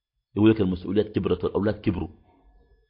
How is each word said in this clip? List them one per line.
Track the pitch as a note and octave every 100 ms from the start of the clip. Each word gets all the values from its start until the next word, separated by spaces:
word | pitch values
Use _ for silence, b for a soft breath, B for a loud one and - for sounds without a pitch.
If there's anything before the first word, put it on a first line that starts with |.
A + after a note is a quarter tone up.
| _ _ _ G2
يقول | G#2+
لك: | A2+
"المسؤوليات | F#2 F2+ - G2+ C#3
كبرت | G2+ - F2+
والأولاد | - F2 G2+ -
كبروا". | - F2+ - - _ _ _ _ _ _